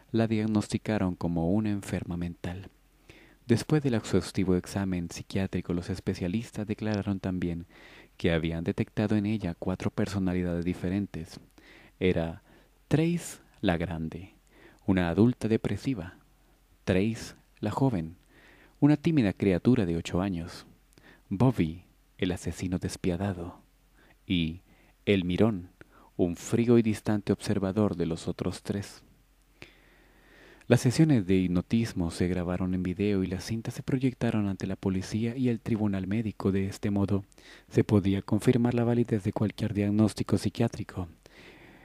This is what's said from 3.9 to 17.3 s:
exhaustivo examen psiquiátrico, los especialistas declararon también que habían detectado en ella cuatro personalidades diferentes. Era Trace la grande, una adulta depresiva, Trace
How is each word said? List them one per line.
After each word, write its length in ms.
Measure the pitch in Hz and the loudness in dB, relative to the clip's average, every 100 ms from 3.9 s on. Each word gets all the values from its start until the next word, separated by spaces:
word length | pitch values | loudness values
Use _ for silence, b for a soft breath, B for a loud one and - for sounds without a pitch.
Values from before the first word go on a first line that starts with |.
| 113 | 0
exhaustivo 600 | - 95 - - 90 90 | 2 0 0 0 2 2
examen 540 | - 104 98 90 85 | 0 -4 -2 -2 -4
psiquiátrico, 640 | - - 101 95 92 - | -8 -8 -4 -2 -4 -4
los 160 | 87 85 | -4 -4
especialistas 760 | 90 - 92 92 101 117 - 104 | -6 -4 -4 -2 -4 -6 -8 -6
declararon 540 | 104 107 107 98 98 | -6 -2 -2 -2 -4
también 460 | 95 92 87 85 85 B B B B - | -4 -2 -2 -4 -8 B B B B -2
que 160 | 92 | 2
habían 320 | 82 80 82 | 2 2 -2
detectado 540 | 85 101 113 - 107 107 | -2 -2 -2 -2 0 2
en 80 | 101 | 0
ella 280 | 107 95 85 | -2 -4 -4
cuatro 320 | 95 92 101 | -4 -4 -4
personalidades 720 | - 101 101 92 90 90 85 | -2 -2 0 0 0 0 -2
diferentes. 800 | 85 90 90 95 98 80 80 - - - B B B _ | -2 -2 -2 -2 -4 -8 -12 -16 -20 -20 B B B _
Era 420 | 92 87 82 85 b b b b _ | 2 2 0 -6 b b b b _
Trace 520 | 147 165 175 - - _ _ | 2 2 0 -4 -14 _ _
la 160 | 101 85 | 0 0
grande, 600 | 85 82 80 80 95 - _ B B B - | -2 -6 -6 -8 -14 -20 _ B B B 0
una 240 | 92 87 | 2 2
adulta 400 | 85 117 127 110 | 4 2 2 0
depresiva, 680 | 110 - 104 143 120 85 - _ _ _ _ _ _ - | 0 0 -4 -4 -6 -8 -16 _ _ _ _ _ _ 0
Trace 500 | 92 104 113 - | 2 2 -2 -10